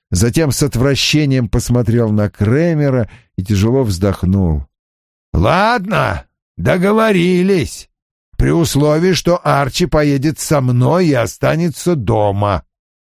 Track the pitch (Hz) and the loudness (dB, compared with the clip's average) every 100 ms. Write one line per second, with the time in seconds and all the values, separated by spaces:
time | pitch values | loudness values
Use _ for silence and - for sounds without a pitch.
0 | _ 90 117 156 156 120 147 113 139 135 | _ 0 0 2 0 0 -2 0 0 0
1 | - 151 147 131 113 120 - 123 113 117 | 0 0 2 0 0 -2 0 0 2 0
2 | 113 107 104 - 104 135 175 156 147 127 | 0 0 -2 -2 0 0 0 0 0 0
3 | 107 - _ - 92 101 107 135 120 87 | -4 -10 _ -12 -2 0 2 0 0 -2
4 | 98 92 87 98 90 76 67 _ _ _ | -2 -2 0 0 0 -2 -6 _ _ _
5 | _ _ _ - 98 170 214 240 190 151 | _ _ _ 0 2 2 2 -2 -2 -2
6 | 123 95 - _ _ - 92 175 190 220 | -2 -6 -10 _ _ -6 -2 0 0 2
7 | 220 190 175 180 190 190 120 - - _ | 2 2 2 0 2 0 -2 -8 -20 _
8 | _ _ _ - 131 160 151 135 151 151 | _ _ _ -2 0 2 2 2 2 2
9 | 180 165 - 175 151 139 139 - 175 156 | 2 0 0 0 0 0 -2 -2 0 2
10 | 151 139 139 147 - 151 127 123 127 170 | 2 2 -2 -4 -2 0 2 2 2 2
11 | 175 131 117 - 131 151 170 139 175 165 | 2 2 -2 -2 -2 0 -2 -2 -2 -2
12 | 104 110 104 98 104 95 - _ _ _ | 0 0 0 0 -2 -2 -6 _ _ _
13 | _ | _